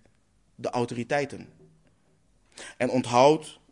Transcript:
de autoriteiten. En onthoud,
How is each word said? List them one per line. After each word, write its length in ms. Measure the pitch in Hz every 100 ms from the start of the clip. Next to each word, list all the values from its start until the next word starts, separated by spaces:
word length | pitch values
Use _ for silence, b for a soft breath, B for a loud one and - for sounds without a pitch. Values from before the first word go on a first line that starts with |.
| _ _ _ _ _
de 140 | - 117
autoriteiten. 800 | 123 120 117 117 143 139 98 - - - _ _ _ _ _ _ _ _ B B -
En 140 | 123
onthoud, 720 | 127 123 120 139 156 - - _